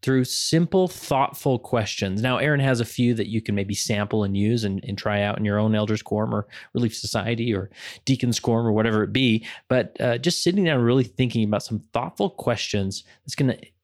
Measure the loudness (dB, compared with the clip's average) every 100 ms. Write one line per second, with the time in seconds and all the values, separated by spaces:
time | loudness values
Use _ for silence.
0 | 2 2 2 -2 0 2 2 2 0 -2
1 | -2 0 0 0 0 0 0 -2 -2 -2
2 | -4 0 0 0 2 2 2 2 0 0
3 | 2 2 0 -4 -2 -2 -2 -4 -2 -2
4 | 0 0 0 0 2 2 0 -4 -6 -6
5 | -2 0 0 0 0 2 2 2 0 -2
6 | -2 -2 -2 -4 -6 -12 -8 -2 -2 -2
7 | -4 -4 -2 -2 -2 -2 -4 -12 -18 -14
8 | -2 0 2 0 0 2 2 2 2 2
9 | 0 2 2 2 -2 -18 _ 0 0 -2
10 | -2 0 0 0 0 2 2 4 4 4
11 | 2 0 0 2 2 0 -2 -8 -4 -4
12 | -4 -2 -4 -2 -2 -2 -2 -2 -2 -6
13 | -14 -20 -14 -2 0 -2 -8 _